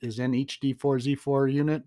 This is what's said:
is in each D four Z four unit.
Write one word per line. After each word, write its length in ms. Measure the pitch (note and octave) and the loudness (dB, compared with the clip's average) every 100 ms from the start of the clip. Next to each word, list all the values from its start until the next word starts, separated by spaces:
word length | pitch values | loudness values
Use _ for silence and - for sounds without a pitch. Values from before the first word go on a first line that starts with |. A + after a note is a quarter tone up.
is 160 | A#2+ A2 | -8 -4
in 160 | B2+ | 0
each 260 | B2 C#3 - | 0 -2 -2
D 140 | C#3 | -4
four 260 | B2+ C#3+ C3 | -2 0 0
Z 160 | C3 C3+ | 0 -2
four 320 | - C#3 C3+ | 0 2 2
unit. 360 | C#3+ D3+ D#3 | 2 0 -2